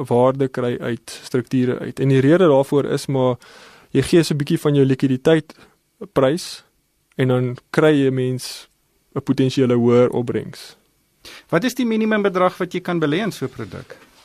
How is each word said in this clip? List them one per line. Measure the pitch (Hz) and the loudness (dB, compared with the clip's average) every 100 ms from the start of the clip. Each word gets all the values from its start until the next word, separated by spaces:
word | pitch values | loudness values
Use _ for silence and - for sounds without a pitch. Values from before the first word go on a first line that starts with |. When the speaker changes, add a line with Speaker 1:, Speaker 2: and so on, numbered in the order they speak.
| 127 | -2
Speaker 1:
waarde | 120 131 135 135 | 2 2 2 -4
kry | - 123 - | -2 -4 -4
uit | 120 117 - - | -6 -8 -12 -20
strukture | - 127 - 131 123 - | -6 -4 -2 0 0 -2
uit. | - - | -8 -4
En | 135 | 2
die | 135 | 4
rede | 135 175 175 | 4 4 6
daarvoor | 135 139 143 - | 4 4 0 0
is | 139 - | -4 -4
maar, | 135 127 120 - - - - _ | 0 0 -2 -10 -20 -20 -20 _
jy | 139 | -2
gee | 131 170 | 2 2
so | 156 | 2
'n | 147 | -2
bietjie | 143 160 | -2 -2
van | 151 143 | 0 2
jou | 135 | 2
likwiditeit | 131 135 127 160 160 - _ - _ _ _ 196 | 2 0 0 2 2 0 _ -20 _ _ _ -6
prys | - 131 175 - - _ _ _ _ _ - | 0 0 0 -8 -18 _ _ _ _ _ -4
en | 127 | 0
dan | 127 127 127 _ | 0 -2 -6 _
kry | - 156 147 | 2 2 4
jy | 135 | 2
mens | 131 127 127 - - - _ _ _ _ 135 | 0 -4 -6 -8 -16 -20 _ _ _ _ -8
'n | |
potensiële | - 139 131 139 123 120 | -4 0 0 2 2 2
hoër | 120 120 123 | 4 4 4
opbrengs. | 127 120 110 - - - - _ _ _ _ - - _ | 0 -4 -6 -8 -14 -20 -20 _ _ _ _ -20 -20 _
Speaker 2:
Wat | 165 | -2
is | 247 247 | -2 -2
die | 233 | -2
minimum | 220 220 214 | 0 0 0
bedrag | 196 180 180 - | 0 0 0 -2
wat | 180 | -6
jy | 180 | -6
kan | 180 170 | -4 -2
belê | 151 165 | -2 -2
in | 214 | -4
so | - 135 | -8 -10
'n | |
produk? | - 101 92 - - - _ | -10 -14 -14 -18 -20 -20 _